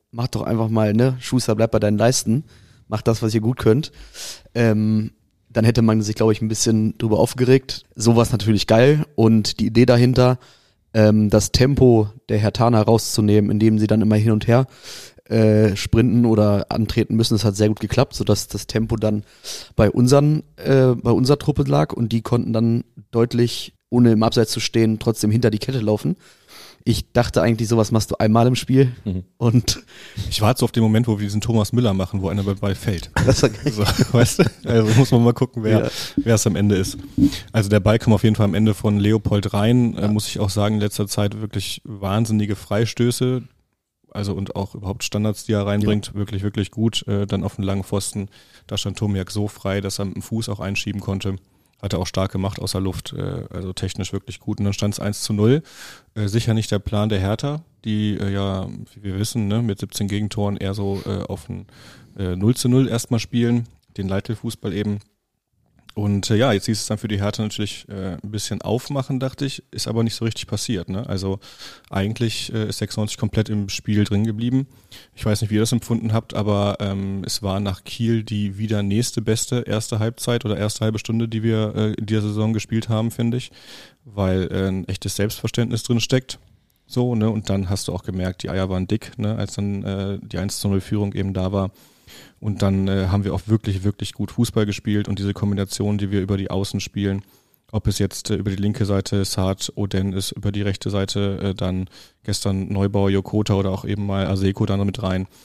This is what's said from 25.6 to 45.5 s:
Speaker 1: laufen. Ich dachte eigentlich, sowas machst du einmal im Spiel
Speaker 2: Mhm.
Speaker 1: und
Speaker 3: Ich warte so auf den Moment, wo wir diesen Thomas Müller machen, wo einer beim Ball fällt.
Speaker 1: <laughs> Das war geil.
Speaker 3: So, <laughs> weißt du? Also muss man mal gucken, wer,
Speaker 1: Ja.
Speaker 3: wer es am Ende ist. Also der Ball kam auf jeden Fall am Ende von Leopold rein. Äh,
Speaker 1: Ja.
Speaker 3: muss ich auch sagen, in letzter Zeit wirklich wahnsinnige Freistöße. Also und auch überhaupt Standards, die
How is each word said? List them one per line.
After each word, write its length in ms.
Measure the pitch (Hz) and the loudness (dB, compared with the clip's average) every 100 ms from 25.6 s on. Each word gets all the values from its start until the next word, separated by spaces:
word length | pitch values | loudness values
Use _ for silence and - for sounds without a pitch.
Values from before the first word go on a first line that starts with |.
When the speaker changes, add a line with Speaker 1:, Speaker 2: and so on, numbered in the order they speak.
| - 135 | -2 -2
Speaker 1:
laufen. 360 | 107 104 147 185 _ _ _ - - _ | 0 0 0 -4 _ _ _ -20 -20 _
Ich 280 | - 104 - | 0 0 0
dachte 300 | 120 117 - | 0 0 2
eigentlich, 260 | 98 110 110 | 2 0 2
sowas 220 | 117 107 | 2 2
machst 180 | 113 - | 2 0
du 60 | - | 0
einmal 280 | 110 110 120 | 2 4 4
im 80 | 127 | 2
Spiel 360 | - 135 131 123 110 | 2 4 4 0 -6
Speaker 2:
Mhm. 180 | 92 95 _ | -6 -8 _
Speaker 1:
und 460 | 117 120 - - - - - - - | 4 4 2 -4 -8 -20 -18 -10 -6
Speaker 3:
Ich 100 | - | 0
warte 180 | 110 123 | 2 2
so 40 | 120 | 2
auf 60 | |
den 100 | - | 2
Moment, 260 | 110 110 117 | 4 4 2
wo 120 | 104 | 0
wir 60 | 101 | 0
diesen 140 | 107 | -2
Thomas 340 | 113 113 104 | 0 0 2
Müller 200 | 117 123 | 2 2
machen, 300 | 95 98 101 | 0 -2 -2
wo 60 | 95 | -2
einer 120 | 98 | -2
beim 140 | 98 98 | -2 -2
Ball 160 | 101 | -2
fällt. 380 | 98 - 87 - - | -2 -4 -4 -4 0
Speaker 1:
<laughs> 80 | 120 | 2
Das 180 | 131 | 4
war 60 | 131 | 2
geil. 200 | 110 147 | 0 -4
Speaker 3:
So, 120 | 107 | 0
<laughs> 280 | 104 - - | 0 2 2
weißt 260 | 120 123 - | 4 4 4
du? 40 | - - - | 0 0 0
Also 260 | 117 107 110 | 2 4 6
muss 120 | 131 | 6
man 120 | 123 | 6
mal 100 | 117 | 4
gucken, 300 | 117 127 - | 2 -2 -2
wer, 160 | 110 110 | 2 2
Speaker 1:
Ja. 60 | 117 - - - | 2 -6 -6 -4
Speaker 3:
wer 180 | 117 110 | 2 2
es 120 | 117 | 2
am 80 | 85 | 2
Ende 200 | 101 104 | 2 2
ist. 220 | 151 - - - 95 - - | 0 -6 -8 2 2 2 -4
Also 180 | 113 101 | -2 2
der 100 | 104 | 4
Ball 180 | 95 113 | 4 2
kam 140 | - | 4
auf 100 | 104 | 4
jeden 120 | 113 110 | 4 4
Fall 100 | 101 | 2
am 100 | 92 | 4
Ende 180 | 110 | 2
von 240 | 107 110 104 | 2 0 2
Leopold 540 | 101 110 - 104 98 | 2 2 2 0 0
rein. 420 | 104 107 123 120 - | 0 2 4 2 0
Äh, 60 | |
Speaker 1:
Ja. 60 | 101 | 0
Speaker 3:
muss 200 | 107 - | 0 -2
ich 120 | - | -4
auch 100 | 101 | -2
sagen, 260 | 104 104 107 | 0 0 0
in 60 | |
letzter 240 | 104 - 104 | -2 -4 -4
Zeit 320 | - 101 107 | -2 -2 -2
wirklich 420 | 107 101 - - - | -8 -6 -8 -10 -12
wahnsinnige 680 | 104 98 104 113 107 104 98 | -8 -4 -2 0 0 0 -4
Freistöße. 880 | - 104 113 - 120 120 127 127 - _ _ _ _ _ _ | -4 -2 -2 0 0 0 -2 -2 -8 _ _ _ _ _ _
Also 240 | - 101 | -8 -6
und 220 | 92 98 - | -4 -6 -6
auch 180 | 98 | -8
überhaupt 300 | - 98 123 | -8 -8 -8
Standards, 420 | - 104 107 101 | -4 -2 -2 -4
die 60 | - | -2